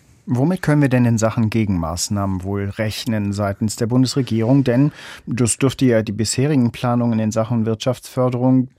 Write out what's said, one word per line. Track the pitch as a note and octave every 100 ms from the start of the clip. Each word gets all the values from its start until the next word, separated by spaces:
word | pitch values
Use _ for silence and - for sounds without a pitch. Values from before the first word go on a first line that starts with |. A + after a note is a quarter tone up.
| _ _
Womit | - B2 D3 F#3
können | - D3
wir | C#3
denn | B2+
in | A#2+ A#2
Sachen | A2 A#2+ A2
Gegenmaßnahmen | A2+ G#2 F#2 D#2+ E2+ - G2+ G2 F#2+
wohl | F#2+ G2+ G2
rechnen | - A2 - - G#2+ G2+
seitens | G2+ G2+ G2+ A2 -
der | A2+
Bundesregierung? | B2+ B2+ - A#2 A2+ A2 C#3
Denn | B2+ A#2+ D3 - - - -
das | A#2 A#2 -
dürfte | C3+ -
ja | C3 A2+
die | A2
bisherigen | G#2 G#2+ - C#3 D3 A#2
Planungen | - B2 A#2+ A#2+ A2+
in | A2
Sachen | A2 A2 A#2+ A2
Wirtschaftsförderung | A2 C3 B2 - - B2+ B2 B2+ C3 B2+